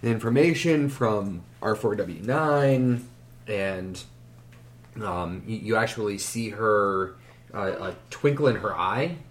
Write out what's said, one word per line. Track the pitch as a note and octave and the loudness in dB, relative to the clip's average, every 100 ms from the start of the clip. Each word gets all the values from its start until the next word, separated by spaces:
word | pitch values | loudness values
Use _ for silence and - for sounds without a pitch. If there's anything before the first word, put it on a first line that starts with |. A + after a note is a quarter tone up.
the | A#2 | 0
information | A2+ A#2 B2+ E3 E3 E3+ D#3 C#3+ | 0 2 4 4 4 4 4 2
from | C#3 A#2+ G#2 G2 F2 - - | 0 0 0 -2 -8 -12 -6
R | - G#2+ | -2 0
four | A#2 G#2 | 0 0
W | F2+ E2 | -4 -4
nine, | G#2 C#3+ D#3 C#3+ C#3 C3 B2+ A#2+ - - - - - | -2 0 2 4 4 4 4 2 -2 -20 -20 -20 -6
and, | G#2 G2 F#2+ F#2 F#2 - - - - - - - - - - | -2 -2 -4 -8 -10 -14 -20 -20 -20 -20 -20 -20 -20 -18 -8
um, | G#2+ F2+ F2 F2+ F2 | -6 -4 -4 -6 -6
y-, | A2 | -6
you | G#2 A2 | 0 2
actually | A2+ - G#2+ G2 | 2 -2 -4 -4
see | - A2+ A2+ | -6 -6 -6
her, | G2+ A2 G#2 G2+ F#2+ F#2 - - - - - | -2 2 4 4 2 -2 -6 -20 -20 -14 -6
uh, | G2 - F#2+ | -4 -4 -6
a | - - | -10 -14
twinkle | - D3 C#3+ D3 | -2 0 4 2
in | G#2+ | 2
her | G#2 F2+ | -2 -2
eye | F2+ A2 D#3 E3 - | -2 0 -2 -6 -14